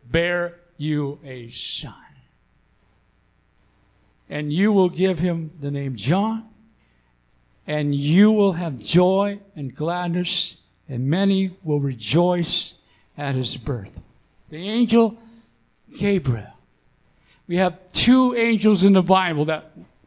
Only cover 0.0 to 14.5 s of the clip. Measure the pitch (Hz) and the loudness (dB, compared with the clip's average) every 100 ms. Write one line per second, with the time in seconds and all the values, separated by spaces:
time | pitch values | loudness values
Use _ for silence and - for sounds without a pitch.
0 | 123 151 175 175 175 - _ - 151 151 | -4 -2 0 -2 -4 -8 _ -8 -4 -2
1 | 143 143 143 127 117 - - - 120 - | -4 -8 -14 -16 -14 -12 -10 -10 -12 -16
2 | - _ _ _ _ _ _ _ _ _ | -20 _ _ _ _ _ _ _ _ _
3 | _ _ _ _ _ _ _ _ _ _ | _ _ _ _ _ _ _ _ _ _
4 | _ _ - 151 151 156 208 202 180 147 | _ _ -12 -8 -4 0 2 4 2 0
5 | 185 165 180 165 160 - 143 143 139 117 | -2 0 -2 -2 -6 -10 -8 -6 -6 -4
6 | 104 185 214 226 - _ _ _ _ _ | 0 0 0 -4 -10 _ _ _ _ _
7 | _ _ _ _ _ _ - 151 147 143 | _ _ _ _ _ _ -6 -4 -2 0
8 | 143 175 214 214 196 170 170 135 - 165 | 2 6 6 6 2 0 -6 -8 0 2
9 | 180 190 202 202 - - 139 - 156 175 | 4 2 0 -6 -14 -12 -10 -6 -4 -4
10 | 175 175 175 - - - _ _ - 123 | -2 -2 -2 -4 -4 -8 _ _ -10 -4
11 | 131 170 196 190 190 180 156 147 139 117 | -2 0 2 2 -2 -6 -4 -2 -2 -6
12 | - 160 175 180 165 - - - _ _ | -2 2 2 0 -2 -4 -6 -12 _ _
13 | _ - 143 131 123 - 156 120 95 - | _ -8 -4 -4 -4 -6 -8 -8 -10 -16
14 | - _ _ _ _ | -20 _ _ _ _